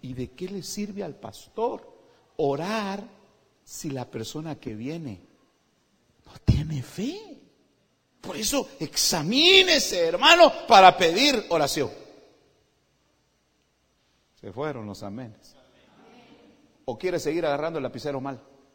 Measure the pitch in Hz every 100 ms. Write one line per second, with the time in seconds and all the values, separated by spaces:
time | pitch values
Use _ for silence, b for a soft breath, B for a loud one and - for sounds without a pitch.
0 | 127 127 123 - 185 196 - - 208 196
1 | 180 - - - - - 233 - - -
2 | b b b - 143 139 175 220 202 196
3 | 220 - _ _ _ _ _ - 165 135
4 | 120 117 113 151 160 151 131 107 123 165
5 | 151 92 - _ _ _ _ _ _ _
6 | _ _ _ - - - 156 147 123 -
7 | 226 381 427 294 _ _ _ _ _ _
8 | _ _ - - 214 277 - - 156 -
9 | - 175 151 247 339 392 370 311 - 185
10 | 165 175 277 339 320 - - 220 185 180
11 | 175 175 285 247 - 170 143 - 127 -
12 | - - - _ _ _ _ _ _ _
13 | _ _ _ _ _ _ _ _ _ _
14 | _ _ _ _ 107 98 151 135 107 95
15 | 101 107 123 107 - _ _ _ _ _
16 | - - - - - _ _ _ - 117
17 | 185 175 147 165 160 143 156 160 131 120
18 | 147 139 135 127 - _ _